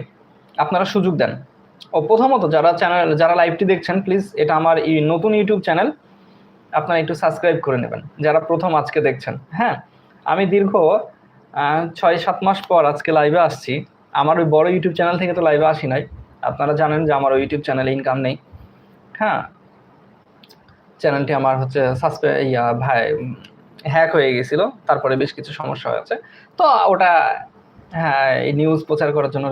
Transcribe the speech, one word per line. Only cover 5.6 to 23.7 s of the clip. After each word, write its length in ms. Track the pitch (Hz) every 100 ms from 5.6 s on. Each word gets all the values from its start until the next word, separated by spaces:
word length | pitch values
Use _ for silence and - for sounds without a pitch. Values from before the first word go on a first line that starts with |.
| 185
চ্যানেল, 220 | 160 240 - _ _ _ _ _ _ _ 160
আপনারা 180 | 156 165
একটু 100 | 156 160
সাবস্ক্রাইব 360 | 160 160 175 151 -
করে 120 | 127
নেবেন 180 | 117 113 - - 151
যারা 140 | 160 160
প্রথম 220 | 165 180 156
আজকে 180 | - 156 147
দেখছেন। 260 | 131 - 135 - 165
হ্যাঁ, 180 | 233 135 - _ _ _ -
আমি 120 | 165 190
দীর্ঘ, 200 | 196 196 208 160 214 - - _ _ _
আহ, 280 | - 143 156 170 165
ছয় 200 | 180 170 190
সাত 120 | 175 190
মাস 140 | 190 -
পর 120 | 175 147
আজকে 180 | 131 - 156
লাইভে 200 | 147 170 160
আসছি। 260 | 131 - 139 190 _ _ 147
আমার 140 | 147 165
ওই 60 | 165 151
বড় 120 | 170 180
YouTube 200 | 180 165
চ্যানেল 180 | 175 180
থেকে 120 | 180 175
তো 40 | 165
লাইভে 200 | 147 156
আসি 120 | 156 143
নাই, 80 | 131 - - - - 123
আপনারা 240 | 127 143 151
জানেন 200 | 151 151 156
যে 40 | 139
আমার 120 | 139 135
ওই 40 |
YouTube 200 | 135 147 143
চ্যানেলে 240 | 131 131 135
ইনকাম 200 | 131 131 131
নেই। 100 | 147 _ - - _ _ _ _ -
হ্যাঁ, 220 | 214 143 - - _ _ _ _ _ _ _ _ - _ _ _ _ _
চ্যানেলটি 300 | 160 139 135 139
আমার 160 | 135 131
হচ্ছে 200 | 131 143 127 127
সাসপে-, 380 | 160 147 147 139 135
ইয়া, 160 | 123 120 120
ভাই, 180 | 127 123 107 - 127 - - - -